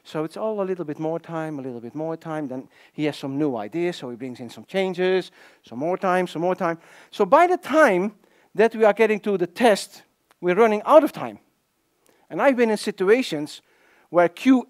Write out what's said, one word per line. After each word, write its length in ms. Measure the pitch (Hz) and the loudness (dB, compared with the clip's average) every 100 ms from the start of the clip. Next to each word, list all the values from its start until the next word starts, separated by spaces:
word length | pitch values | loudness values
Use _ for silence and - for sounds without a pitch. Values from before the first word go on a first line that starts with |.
So 200 | - 156 | -12 -8
it's 140 | 160 202 | -8 -6
all 240 | 220 214 | -6 -4
a 20 | |
little 220 | 190 180 151 | -4 -6 -8
bit 140 | 151 | -8
more 200 | 156 165 | -6 -6
time, 400 | 165 165 156 147 | -8 -10 -8 -10
a 20 | |
little 200 | 131 120 | -10 -12
bit 120 | 117 | -12
more 220 | 143 160 165 | -10 -8 -8
time. 320 | 165 156 143 | -10 -8 -8
Then 220 | 131 - _ _ | -10 -14 _ _
he 120 | - 151 | -6 -6
has 120 | 139 | -4
some 200 | 143 139 | -6 -4
new 200 | 151 117 | -2 -4
ideas, 400 | 104 160 175 170 | -6 -4 -4 -6
so 120 | 127 | -10
he 60 | 117 | -12
brings 240 | 131 123 | -12 -14
in 100 | 117 | -16
some 140 | 117 110 | -18 -8
changes, 680 | 190 190 175 185 185 170 _ - _ | -4 -4 -2 0 0 -2 _ -20 _
some 160 | - 117 | -16 -8
more 180 | 160 185 | -6 -2
time, 300 | 190 180 180 | 0 0 -2
some 140 | 156 | -2
more 140 | 175 180 | -2 -2
time. 240 | 175 165 _ - _ | -2 -4 _ -20 _
So 140 | - 196 | -4 4
by 220 | 285 349 | 6 6
the 100 | 359 | 2
time 560 | - 302 285 180 202 - _ _ _ 170 | 0 4 4 4 0 -6 _ _ _ 0
that 180 | 226 | 0
we 120 | 226 214 | 4 2
are 80 | |
getting 260 | 202 220 214 | 4 2 0
to 160 | 208 190 | -2 -2
the 100 | 175 | -2
test, 560 | - 240 196 - - _ _ _ _ | 2 2 2 -2 -18 _ _ _ _
we're 160 | 180 180 | -2 2
running 260 | 226 208 214 | 4 2 4
out 180 | 302 | 4
of 80 | 285 | 4
time. 280 | - 131 104 _ _ _ _ _ _ _ _ _ | 0 -12 -14 _ _ _ _ _ _ _ _ _
And 120 | 156 | 0
I've 140 | 269 247 | 2 2
been 140 | 233 | 2
in 60 | 208 | 0
situations 840 | - - 190 247 254 151 147 - _ _ _ _ _ | -4 -2 2 2 0 -6 -8 -12 _ _ _ _ _
where 200 | 160 170 | 2 2
Q 360 | - 254 254 - | 2 2 2 4